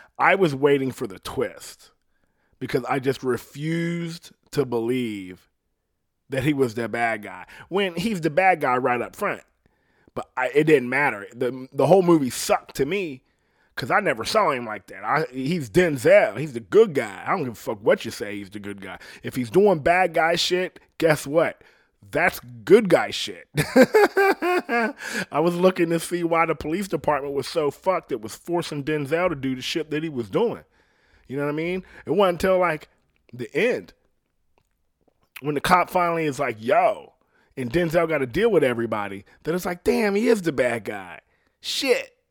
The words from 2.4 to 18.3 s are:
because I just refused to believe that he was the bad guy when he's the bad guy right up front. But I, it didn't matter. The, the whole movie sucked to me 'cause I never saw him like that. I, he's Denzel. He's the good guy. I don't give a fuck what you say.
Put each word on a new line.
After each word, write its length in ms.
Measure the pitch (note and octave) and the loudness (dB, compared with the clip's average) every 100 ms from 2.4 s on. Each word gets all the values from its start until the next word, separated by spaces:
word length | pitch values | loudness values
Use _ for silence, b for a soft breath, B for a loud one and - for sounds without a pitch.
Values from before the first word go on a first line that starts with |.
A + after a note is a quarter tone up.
| _ - | _ -14
because 260 | B2+ C#3 A#2+ | -4 -2 -2
I 140 | C#3 | -2
just 240 | C3 B2+ | -2 -2
refused 1080 | B2+ A#2 - C#3+ D#3 E3 E3+ E3+ E3+ E3+ - _ _ | -2 -4 -6 -10 -4 -4 -4 -6 -8 -12 -20 _ _
to 140 | D3 C3 | -4 -2
believe 840 | A#2+ A2+ B2+ A#2+ G2+ F#2 F2+ _ _ _ _ _ _ _ _ - | -2 -2 -2 -2 -6 -12 -16 _ _ _ _ _ _ _ _ -8
that 140 | C3+ | -2
he 100 | C3+ | 0
was 220 | C#3+ B2+ A2 | 2 0 0
the 120 | A2+ | -4
bad 360 | A#2 A#2 G#2+ | -2 -2 -2
guy 220 | G2+ F#2 - B B | -8 -16 -18 B B
when 260 | F#3 F#3+ E3+ | -2 -2 -2
he's 260 | G#3+ F#3+ | -4 -2
the 80 | D#3+ | 0
bad 320 | D3 F#3+ E3+ | 4 4 4
guy 160 | C#3+ B2+ | 2 2
right 240 | B2+ B2 | 2 0
up 140 | G#2 - | -4 -4
front. 260 | G3+ A#2 _ _ _ b b b b | -4 -6 _ _ _ b b b b
But 160 | - - - | -12 -8 -4
I, 120 | B2+ | 2
it 120 | C#3 D#3 | 4 6
didn't 240 | C#3+ B2 | 6 4
matter. 380 | C3 C#3+ G#2+ G2 | 0 0 -2 -10
The, 340 | A#2+ B2 B2+ C3 | -4 -4 -4 -8
the 140 | C#3 C#3 | 0 4
whole 160 | F#3+ | 6
movie 260 | F3 E3 B2+ | 6 4 2
sucked 460 | - - G3 - - | -4 -2 -2 -2 -4
to 100 | C3+ | -2
me 380 | G3 F3 B2+ _ _ _ _ _ - | -2 -6 -10 _ _ _ _ _ -10
'cause 160 | A#2+ | 0
I 80 | F#3+ | 0
never 240 | F#3+ A#2+ | 2 -2
saw 280 | - A3 F3+ | 0 0 2
him 140 | C3 A#2 | -2 -6
like 220 | G#2 - | -10 -14
that. 160 | G2 | -10
I, 220 | G#2 C#3+ D#3 | -2 -2 -2
he's 380 | C3 C3 F3 A#2+ | -6 -4 -4 0
Denzel. 680 | C3 F3 C3+ C#3+ G3+ C#3 G2+ | 2 2 2 6 6 6 -2
He's 160 | D#3 | -8
the 60 | A#2 | -10
good 340 | A2 - A3+ | -8 -2 0
guy. 300 | C3+ A2+ F#2 - | 0 -4 -6 -4
I 60 | |
don't 140 | F#3 C3 | -4 -4
give 80 | |
a 20 | G#2 | -8
fuck 240 | - G#2+ | -10 -4
what 240 | A#2 F#3+ A#2 | -2 -2 -4
you 60 | |
say. 260 | - G#2+ | -10 -10